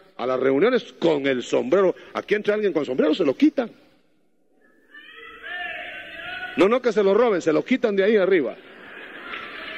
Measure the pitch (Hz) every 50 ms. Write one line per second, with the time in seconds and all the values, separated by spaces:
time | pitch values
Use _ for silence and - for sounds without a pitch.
0 | - - _ - 120 127 127 127 127 131 135 139 170 233 262 226 - - - -
1 | - 170 156 143 135 139 135 123 117 - - 131 120 123 147 196 196 180 - -
2 | - - - 110 - - 190 214 208 202 208 214 214 202 - 160 143 - 131 139
3 | 254 311 311 - 180 143 127 - 277 311 - - 247 - - - _ _ _ _
4 | _ _ _ _ _ _ _ _ _ _ _ _ _ _ _ _ _ _ - -
5 | - - - - 679 679 659 - - - 719 719 719 698 679 698 - - - -
6 | - - - - - - - - - - - - 160 202 233 254 247 247 202 208
7 | 202 190 196 214 247 240 208 170 - 165 151 156 - - 254 262 - 226 202 196
8 | 190 208 233 208 185 185 196 175 135 110 - - - - - - - - - -
9 | - - - - - - - - - - - - - - -